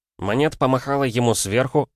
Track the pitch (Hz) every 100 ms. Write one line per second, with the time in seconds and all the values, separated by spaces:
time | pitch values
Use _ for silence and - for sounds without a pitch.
0 | _ - 95 117 151 - 131 131 - 139
1 | 135 113 120 107 98 113 131 151 135